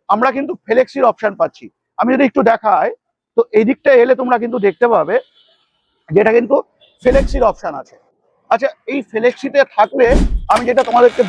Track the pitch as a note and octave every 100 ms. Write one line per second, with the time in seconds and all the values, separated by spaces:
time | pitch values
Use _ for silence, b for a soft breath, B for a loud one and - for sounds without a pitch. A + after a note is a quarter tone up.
0 | - G#3 C4 C4 D4 - - A#3 B3+ C#4
1 | A#3+ - A3 - D#3+ - A#2 _ _ -
2 | A3+ C4 C4+ C#4 A3+ A3+ A3 F3 G3+ A#4+
3 | _ _ _ - - G#3+ A3+ - D4 B3+
4 | A#3+ C4 B3 A#3+ A#3 A#3+ G3 - A#3+ G3+
5 | D#3 A#3+ - _ _ _ _ _ _ _
6 | - E3 G#3 A#3 A#3 C#4 - _ _ _
7 | B3 C4+ - C4+ A3+ - F#3 C#3 - _
8 | _ _ _ _ - A3+ C#4 - - C#4
9 | - A3 A#3+ - C4+ C#4 B3+ - A3 C4+
10 | A#3+ - - - - A3 A#3+ B3 A#3 A#3+
11 | A#3+ B3